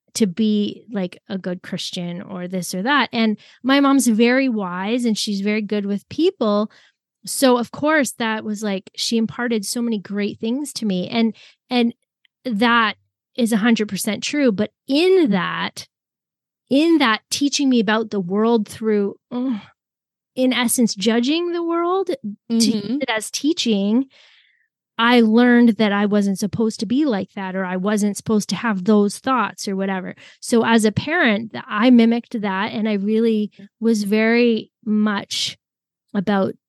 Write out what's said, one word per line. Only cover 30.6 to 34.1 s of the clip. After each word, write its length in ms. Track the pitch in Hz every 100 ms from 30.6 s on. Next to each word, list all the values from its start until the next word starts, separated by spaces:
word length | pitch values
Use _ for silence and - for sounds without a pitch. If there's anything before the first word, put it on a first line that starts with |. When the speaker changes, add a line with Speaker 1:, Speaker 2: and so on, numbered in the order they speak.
Speaker 1:
as 200 | - 226
a 80 | 214
parent, 600 | 208 - 339 277 208 226
th-, 120 | 240 -
I 240 | 214 247
mimicked 500 | 240 226 233 - 240
that. 320 | 202 190 214
And 160 | 233 220
I 60 |
really 560 | 202 202 220 233 220 208 -
Speaker 2:
Yeah. 80 | 196 _
Speaker 1:
was 240 | 220 220
very 680 | 202